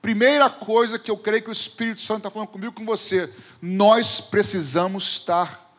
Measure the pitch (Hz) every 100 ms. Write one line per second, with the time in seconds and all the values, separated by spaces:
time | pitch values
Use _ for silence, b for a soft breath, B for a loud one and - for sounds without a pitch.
0 | - 214 247 294 269 - - 226 233 220
1 | - 208 208 220 220 220 - - 226 214
2 | - 220 208 208 214 196 220 226 220 214
3 | - 185 160 B B B 170 190 202 226
4 | 226 - - 202 196 190 143 143 185 196
5 | - - - 175 170 - _